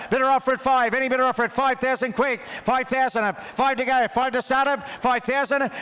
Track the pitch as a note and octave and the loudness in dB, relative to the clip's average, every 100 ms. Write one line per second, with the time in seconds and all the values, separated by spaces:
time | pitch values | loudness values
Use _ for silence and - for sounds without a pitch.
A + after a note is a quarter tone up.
0 | - B3+ C4+ C4 C4 B3+ C4+ C4 A#3 B3 | -2 2 4 2 2 0 2 2 2 0
1 | C4 B3+ B3+ B3 A#3 - C4+ B3+ B3+ B3+ | 0 2 2 2 -2 0 0 0 0 -2
2 | B3+ G#3+ C4+ A#3 - - - C4 B3+ C4 | -2 0 -2 -2 -8 -8 -2 0 0 0
3 | C4 A#3 G#3 E3+ - - C4+ B3 B3+ C4 | 0 0 -2 -2 -6 -2 0 0 0 2
4 | A3+ A#3+ C4 A#3+ - C4 C#4 C4+ - - | 2 0 0 -2 0 2 2 0 -6 -4
5 | B3+ A#3+ A#3+ C4+ C#4 C#4 C4+ - | 0 0 0 -2 0 0 -2 -4